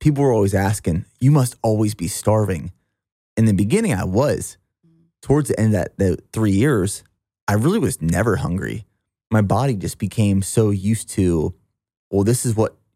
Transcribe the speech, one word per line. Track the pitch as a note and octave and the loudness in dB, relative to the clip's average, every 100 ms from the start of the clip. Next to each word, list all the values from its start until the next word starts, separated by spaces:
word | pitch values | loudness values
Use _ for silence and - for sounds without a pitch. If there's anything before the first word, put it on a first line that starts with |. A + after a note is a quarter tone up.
people | D3+ C#3 | 0 2
were | C#3 | 2
always | A2+ G2+ | 2 2
asking, | F#2+ G2 G#2 - E2 - - | 2 0 -2 -4 -4 -6 -2
"You | C3 | 2
must | D3 B2 - | 4 2 -2
always | A#2 G#2+ G#2+ | -2 0 0
be | - A2+ | -2 -8
starving." | - G#2 A2 G2+ F2 F2+ - _ _ _ _ _ - | -4 0 0 0 -4 -8 -16 _ _ _ _ _ 0
In | A2+ | 2
the | |
beginning, | F#2+ G2+ F#3+ A3+ | 2 2 0 0
I | F#2+ | -2
was. | F2 F#2+ C#3+ F#2+ - - _ _ _ _ _ _ | -2 0 0 -2 -6 -16 _ _ _ _ _ _
Towards | - C#3+ C3+ | -2 -2 0
the | - | 0
end | A2 | 2
of | G#2 | 2
that, | - - | -2 0
the | F#2+ - - | 0 0 -6
three | A2+ G#2+ | -2 0
years, | F#2+ B2+ A2+ F#2+ - - _ _ _ - | 2 2 2 -2 -4 -16 _ _ _ -2
I | |
really | G#2 C3+ G#3+ | 0 2 2
was | B2 - | 0 -2
never | D#2+ F2 G2+ F#2 | -2 0 0 0
hungry. | - F#2 A1 D#2 - _ _ _ - | -2 -4 -6 -10 -14 _ _ _ -2
My | A2 | 0
body | G2 G2+ C#3 | 2 2 0
just | F#2+ - - | -2 -6 -6
became | G2+ - G#2 G2 | -6 0 2 2
so | F#2+ - G#2+ | 0 -2 0
used | G2+ G2 A2+ - | 0 -2 -4 -4
to, | - F#2 E2+ F2 - _ _ _ _ - | -2 0 0 -2 -8 _ _ _ _ -4
"Well, | G2 | -2
this | G#2 B2 | 0 0
is | B2+ | -2
what | G#2+ G#2+ - _ | -2 -2 -4 _